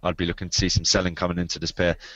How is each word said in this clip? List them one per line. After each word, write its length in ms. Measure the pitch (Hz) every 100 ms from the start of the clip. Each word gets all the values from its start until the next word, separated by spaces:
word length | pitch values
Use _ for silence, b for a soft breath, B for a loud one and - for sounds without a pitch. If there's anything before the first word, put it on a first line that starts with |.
I'd 140 | 90 85
be 100 | 85
looking 240 | - 90
to 80 | -
see 100 | 90
some 160 | 98
selling 300 | 85 101 90
coming 240 | 82 90 87
into 220 | 87 76
this 120 | 82
pair. 240 | - 87 - B